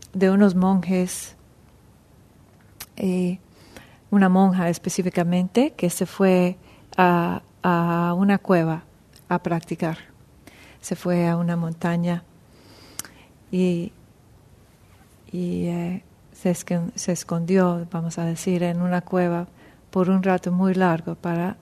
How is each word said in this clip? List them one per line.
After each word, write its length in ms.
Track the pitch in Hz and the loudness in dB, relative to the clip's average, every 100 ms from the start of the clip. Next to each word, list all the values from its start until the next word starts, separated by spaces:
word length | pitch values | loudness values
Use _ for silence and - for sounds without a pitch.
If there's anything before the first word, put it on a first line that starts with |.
| - | -12
de 180 | 190 190 | 0 2
unos 240 | 196 202 | 4 4
monjes, 840 | 180 185 190 170 185 180 - - - - _ _ _ _ _ _ - _ _ _ _ _ - - - | 4 2 2 0 -2 -2 -6 -14 -20 -20 _ _ _ _ _ _ -20 _ _ _ _ _ -20 -20 -8
eh, 420 | 190 180 180 190 - - - - - - - | -4 -2 -2 -6 -12 -20 -20 -20 -20 -20 0
una 180 | 202 190 | 4 6
monja 400 | 185 190 185 170 | 6 4 2 0
específicamente, 1040 | 165 185 - 180 180 170 180 180 233 294 - | -2 -4 -4 -2 -2 0 0 0 2 0 0
que 140 | 175 | -4
se 160 | - 180 | -2 -4
fue 500 | - 190 185 180 185 - - - - | 2 4 4 2 -2 -14 -20 -6 2
a, 460 | 180 175 175 - - _ | 4 4 0 -4 -10 _
a 520 | 185 170 170 170 175 | 0 2 0 0 0
una 240 | 175 202 196 | 2 2 2
cueva 440 | - 180 165 160 - _ _ - - | 2 2 2 -4 -10 _ _ -14 -6
a 100 | 175 | -4
practicar. 600 | 175 170 - - 165 160 - _ _ _ - - - - | -2 -6 -6 -6 -6 -6 -14 _ _ _ -20 -20 -20 -16
Se 160 | - 175 | -12 -6
fue 320 | 180 175 170 | -2 0 0
a 80 | 170 | 0
una 200 | 170 175 | -2 -2
montaña 640 | 165 165 170 170 175 175 - _ _ - - - - - - - - _ - | -4 -4 -4 -2 -2 -4 -8 _ _ -20 -20 -20 -20 -16 -16 -20 -20 _ -6
y, 420 | 180 185 170 180 - - _ _ - _ _ _ _ _ - _ _ - | -2 0 -2 -6 -14 -20 _ _ -20 _ _ _ _ _ -20 _ _ -12
y, 360 | 180 175 175 175 | -8 -6 -4 -4
eh, 380 | 175 170 185 - _ _ | -4 -6 -8 -12 _ _
se 180 | - 185 | -6 -2
escon-, 420 | 170 - 175 170 | -2 -2 -4 -4
se 180 | - - | -6 -4
escondió, 760 | 170 - 170 170 190 180 170 170 | -4 -4 -4 0 2 2 0 -4
vamos 280 | 165 165 165 | -6 -6 -4
a 60 | |
decir, 380 | 170 165 190 175 | -4 -4 -2 0
en 200 | 175 175 | 0 0
una 180 | 180 180 | 0 -2
cueva 480 | 175 185 175 170 175 - - - _ | -2 0 0 -2 -6 -14 -20 -20 _
por 200 | 185 185 | 0 2
un 120 | 190 | 2
rato 300 | 190 180 180 | 2 0 0
muy 220 | 180 190 | 0 2
largo 400 | 185 185 165 170 | 2 2 0 -4
para 420 | 165 175 170 180 - | -8 -4 -4 -4 -8